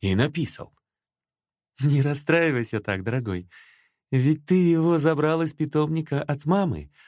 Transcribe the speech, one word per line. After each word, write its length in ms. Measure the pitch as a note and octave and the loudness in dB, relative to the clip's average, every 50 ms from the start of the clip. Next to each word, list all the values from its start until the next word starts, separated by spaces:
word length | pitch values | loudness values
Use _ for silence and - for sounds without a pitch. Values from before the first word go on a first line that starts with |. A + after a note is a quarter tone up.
и 140 | - G2 F#2+ | -4 -2 0
написал». 600 | G2+ C3 D3 D3 E3+ C#3+ - - - - - _ _ _ _ _ _ _ _ _ _ _ _ _ _ _ _ _ _ _ _ _ - | 0 0 0 -2 -4 -6 -6 -8 -12 -16 -18 _ _ _ _ _ _ _ _ _ _ _ _ _ _ _ _ _ _ _ _ _ -2
«Не 200 | C3 C3 C#3 C#3+ | 0 2 2 2
расстраивайся 800 | C3+ D3 D3 C#3 - - D#3+ E3+ E3+ D#3+ C#3 A#2+ A#2 - - G#2+ | 2 0 -2 -2 0 2 2 4 4 2 0 0 -2 -2 -4 -4
так, 220 | - - G2 F#2+ | -4 -4 -4 -4
дорогой. 480 | F#2 A2+ A#2 C3 A#2+ G2+ F#2 F2+ F2+ F2+ - - - - _ _ _ _ _ _ _ - | -4 -4 -4 -4 -4 -4 -6 -6 -8 -10 -18 -20 -20 -20 _ _ _ _ _ _ _ -2
Ведь 360 | - B2+ B2+ C#3+ D#3 - - | 0 2 2 2 0 0 0
ты 80 | - F#3 | 0 2
его 420 | F#3 F3+ E3+ E3+ D#3+ D#3+ E3+ E3+ | 4 4 4 4 4 4 2 2
забрал 460 | D#3+ C#3+ D#3+ D#3+ C#3 D3 D#3 D#3+ D#3+ | 2 2 2 2 2 2 0 0 0
из 100 | E3 D3+ | -2 -4
питомника 720 | C#3 - D#3 D3+ - D3+ D3+ D3+ D#3+ D#3+ D#3 - C#3+ C#3+ | -4 -6 -6 -2 0 0 0 0 -2 -4 -4 -4 -4 -4
от 240 | D3 - C#3+ C#3 - | -4 -4 -6 -4 -2
мамы. 440 | D3+ F3+ G3+ G3 E3 G#2+ D#2 D2 D2 _ _ - | 0 0 0 0 -2 -4 -6 -10 -14 _ _ -20